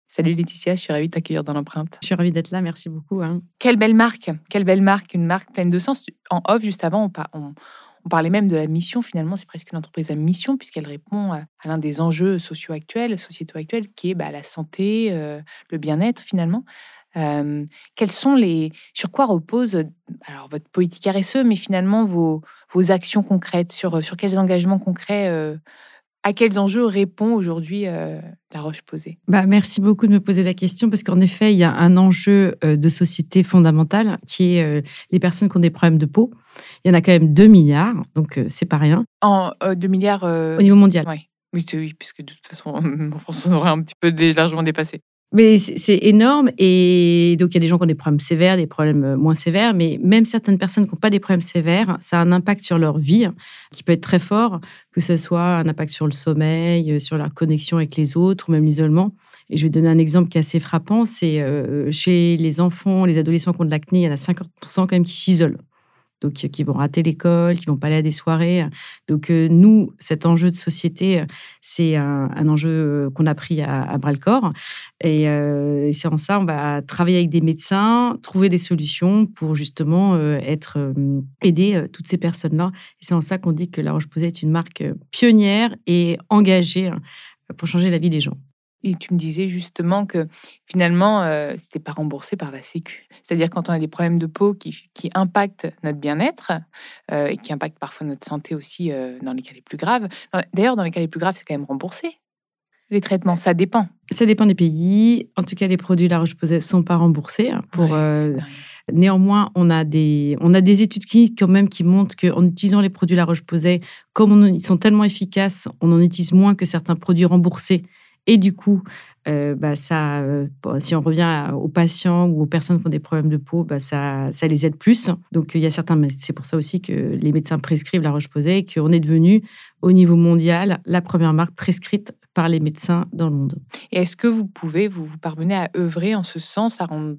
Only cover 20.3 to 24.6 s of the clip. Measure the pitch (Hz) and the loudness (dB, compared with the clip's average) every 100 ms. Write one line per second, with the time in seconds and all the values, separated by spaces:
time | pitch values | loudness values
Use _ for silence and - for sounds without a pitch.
20.3 | 139 139 151 - - 180 - 196 190 190 | -20 -16 -16 -8 -2 -2 -2 -4 -2 -2
21.3 | 269 240 196 - 185 190 214 214 170 165 | 0 2 0 -2 -2 0 0 0 0 0
22.3 | 156 - _ _ 180 180 185 - 208 196 | -2 -8 _ _ 0 2 0 0 -2 0
23.3 | 190 - 175 175 - 185 165 156 175 202 | -2 -2 -4 -4 -6 -4 -4 -6 -6 -4
24.3 | 190 190 180 | 0 0 0